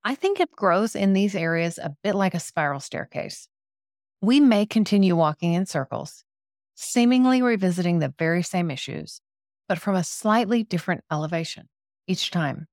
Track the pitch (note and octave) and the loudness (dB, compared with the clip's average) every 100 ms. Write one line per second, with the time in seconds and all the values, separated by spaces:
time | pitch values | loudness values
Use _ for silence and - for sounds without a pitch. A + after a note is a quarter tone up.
0 | G#3+ C4+ F#4+ G4+ E4+ - G3 F3 A3 - | -4 -2 -2 0 -2 0 2 2 0 0
1 | G3 F#3+ G3+ F#3+ E3 E3 E3+ E3+ - C#3+ | 2 2 0 0 -2 0 -2 -4 -10 -6
2 | G3+ G3+ F#3+ E3+ - - D3+ C#3 - - | -4 0 0 -2 -6 -4 -2 -4 -8 -10
3 | - - - - - _ _ _ _ _ | -10 -10 -10 -12 -20 _ _ _ _ _
4 | _ _ G3 C4+ C#4+ G#3 G#3 A3 G#3 G3+ | _ _ 2 6 6 6 2 0 2 4
5 | F#3+ E3+ D#3 D3+ E3+ E3+ F#3+ D#3+ C3 - | 4 4 2 0 -2 0 -2 -6 -6 -8
6 | D#3 - _ _ _ _ _ _ - B3 | -10 -16 _ _ _ _ _ _ -4 2
7 | A#3+ B3+ B3+ B3+ B3 A3+ F#3 F3 F3 E3+ | 4 4 4 4 2 2 0 0 0 0
8 | D3 C#3 E3 E3+ F3 F#3 E3+ C3+ - - | 0 -2 0 0 -2 -2 -4 -6 -8 -10
9 | - - _ _ _ _ _ D#3+ - F#3+ | -12 -18 _ _ _ _ _ -4 0 -2
10 | E3+ - A3 G#3+ G#3+ A#3+ G#3+ F3 - F3 | -2 -4 0 2 2 -2 0 -4 -4 -6
11 | _ D3+ D#3 E3 E3 - - _ _ _ | _ -6 -4 -6 -6 -12 -18 _ _ _
12 | - F#3 - F3 D3+ - D#3 | -6 -6 -4 -4 -4 -6 -14